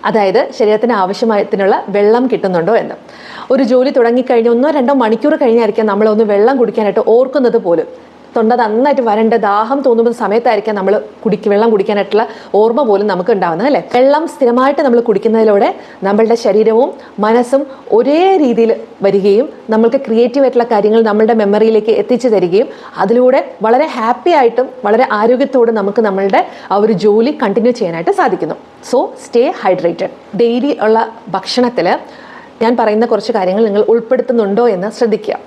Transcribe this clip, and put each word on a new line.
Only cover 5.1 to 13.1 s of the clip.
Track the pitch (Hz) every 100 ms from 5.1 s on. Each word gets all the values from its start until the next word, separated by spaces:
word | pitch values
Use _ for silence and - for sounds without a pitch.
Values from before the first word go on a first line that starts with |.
| 226 294 311
കഴിഞ്ഞായിരിക്കാം | 269 233 220 214 220
നമ്മളൊന്ന് | 202 214 214 220
വെള്ളം | 202 220 269
കുടിക്കാനായിട്ട് | 226 208 208 196 - 226
ഓർക്കുന്നത് | 262 285 247 220 180
പോലും. | 170 - - - - - 240
തൊണ്ട | 220 247
നന്നായിട്ട് | 226 220 285 277 233
വരണ്ട | 208 220 196 202
ദാഹം | 202 226 277 269
തോന്നുന്ന | 226 233 233
സമയത്തായിരിക്കാം | 214 214 240 214 214 208
നമ്മൾ | 190 208 - -
കുടിക്ക്-, | 226 208 214
വെള്ളം | 202 226
കുടിക്കാനായിട്ടുള്ള | 214 190 202 196 208 226 - - 196
ഓർമ്മ | 220 233 262
പോലും | 196 208